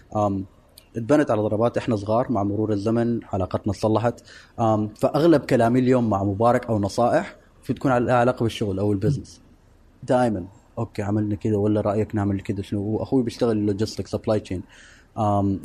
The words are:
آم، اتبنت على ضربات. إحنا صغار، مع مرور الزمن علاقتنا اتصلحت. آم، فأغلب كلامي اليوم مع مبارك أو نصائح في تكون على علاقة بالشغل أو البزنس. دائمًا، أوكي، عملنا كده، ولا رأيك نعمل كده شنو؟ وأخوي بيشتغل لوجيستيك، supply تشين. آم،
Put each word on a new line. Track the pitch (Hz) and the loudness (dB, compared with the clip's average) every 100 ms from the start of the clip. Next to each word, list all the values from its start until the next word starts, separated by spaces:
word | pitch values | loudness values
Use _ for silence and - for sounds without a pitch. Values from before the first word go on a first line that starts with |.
| - 107 | -6 -2
آم، | 104 98 98 _ _ - - 113 | 0 -2 -8 _ _ -20 -14 -6
اتبنت | 113 151 143 | 0 2 2
على | 110 | 0
ضربات. | 104 107 117 - | 0 0 0 0
إحنا | - 107 | -2 -2
صغار، | 101 110 127 | 0 0 0
مع | 110 | -2
مرور | 101 104 107 | -2 -2 -2
الزمن | 104 107 117 117 113 - | -2 0 0 0 -2 -4
علاقتنا | 101 92 107 - | -4 -4 -4 -4
اتصلحت. | 95 110 107 117 - - - - - | -2 0 0 0 -4 -10 -20 -14 -4
آم، | 113 110 107 | 0 0 -2
فأغلب | - 127 147 170 147 | -2 -2 2 4 4
كلامي | - 127 113 127 | 4 2 4 4
اليوم | 127 127 117 | 4 2 2
مع | 98 | 0
مبارك | 101 98 117 123 120 | 0 2 2 2 0
أو | 110 | -2
نصائح | 101 - 120 143 196 - _ _ | -2 0 2 2 -2 -10 _ _
في | - | -8
تكون | 131 143 | -2 0
على | 123 120 | 2 2
علاقة | 123 120 123 | 4 2 2
بالشغل | 113 - 104 95 | -2 -2 -4 -2
أو | 104 | 0
البزنس. | 101 107 135 - - - _ _ _ _ _ | 0 0 0 -4 -18 -20 _ _ _ _ _
دائمًا، | 127 127 123 98 92 - _ - | 0 2 2 0 -6 -16 _ -8
أوكي، | 113 - | -8 -6
عملنا | 104 107 107 | -2 0 -2
كده، | 104 113 104 | -2 0 0
ولا | 104 107 | 2 2
رأيك | 104 104 104 | 0 0 -2
نعمل | 107 101 98 | -2 -2 -2
كده | - 101 | -4 -6
شنو؟ | 95 104 | -6 -6
وأخوي | 101 107 - 135 | -4 -4 0 0
بيشتغل | 117 - 120 110 104 | -2 -2 0 0 0
لوجيستيك، | 98 110 - - | -2 -4 -6 -6
supply | 101 - 107 | -6 -2 -2
تشين. | - 90 - - - - - - | -2 -8 -10 -20 -20 -20 -12 -4
آم، | 107 101 98 95 | 0 2 0 -2